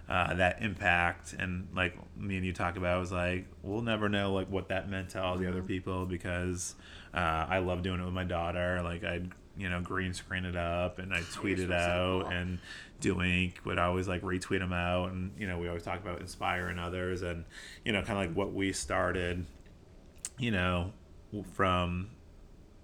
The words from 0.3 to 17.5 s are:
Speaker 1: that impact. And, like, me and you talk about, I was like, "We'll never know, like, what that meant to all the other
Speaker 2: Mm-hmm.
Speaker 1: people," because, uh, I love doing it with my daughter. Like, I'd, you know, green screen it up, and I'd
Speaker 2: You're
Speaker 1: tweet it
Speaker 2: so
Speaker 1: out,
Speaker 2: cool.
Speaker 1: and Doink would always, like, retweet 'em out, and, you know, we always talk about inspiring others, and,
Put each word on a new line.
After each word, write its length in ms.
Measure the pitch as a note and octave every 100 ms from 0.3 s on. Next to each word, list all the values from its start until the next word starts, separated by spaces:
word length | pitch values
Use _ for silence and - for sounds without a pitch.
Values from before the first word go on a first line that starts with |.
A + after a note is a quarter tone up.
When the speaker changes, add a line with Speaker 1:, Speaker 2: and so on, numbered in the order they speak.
| F2
Speaker 1:
that 260 | F2+ -
impact. 720 | A2 F2+ F#2 F2 F2 F2 - F2+
And, 300 | F#2 F2+ F#2
like, 220 | F#2 F2+ - - -
me 200 | G2+ F#2+
and 80 | F#2
you 80 |
talk 240 | F2 F2 F#2
about, 180 | F2+ F2+
I 20 |
was 120 | F#2
like, 360 | F2+ F2 F2+ - -
"We'll 180 | G2 G#2+
never 280 | A#2 G#2+ G#2
know, 240 | G2+ G2+
like, 160 | G2 F#2
what 200 | F#2+ F2
that 200 | F#2+ F#2
meant 200 | F#2+ F2+
to 100 | F#2+
all 140 | F#2 F2+
the 100 | F#2
other 120 | F2+
Speaker 2:
Mm-hmm. 80 | F#2
Speaker 1:
people," 380 | F#2 F#2+ F#2 F#2
because, 680 | F2 F#2 F2 F2+ F2+ - - - - -
uh, 320 | F2 E2+ D#2+ D#2+
I 80 | F#2+
love 220 | F2+ F2
doing 180 | F#2 F2+
it 40 | F2+
with 80 |
my 100 | F#2
daughter. 580 | F2+ E2+ E2+ F2+ F2+ F2+
Like, 200 | F2 F2
I'd, 280 | F#2 F2 F2+ - - -
you 120 | F#2+
know, 120 | F2
green 320 | F2 F#2 F#2
screen 320 | F2 - F#2+ F2+
it 100 | F2
up, 440 | E2+ F2 F2 F2+
and 140 | F#2
I'd 40 | F2
Speaker 2:
You're 80 | E2+
Speaker 1:
tweet 260 | - G2+ F#2
it 100 | F2+
Speaker 2:
so 60 | F2
Speaker 1:
out, 460 | F2 F2+ F#2 F#2
Speaker 2:
cool. 80 | F2
Speaker 1:
and 280 | F2+ F2+ F2 - - - -
Doink 600 | F#2+ F2+ F2+ F2+ F2+ - -
would 120 | F2+
always, 300 | F2 F#2 F#2+
like, 140 | F2+
retweet 380 | F#2 F#2 - F#2+
'em 120 | F#2
out, 360 | F2 F2 F2+ F#2
and, 200 | F#2 F#2 -
you 100 | G2
know, 100 | F2
we 80 | F2
always 160 | F2
talk 160 | F#2+ F2+
about 220 | G2 F2
inspiring 580 | F2+ - F#2 F2+ F2+ F2
others, 420 | F2 F#2 F2+ F2
and, 240 | F2+ E2+ E2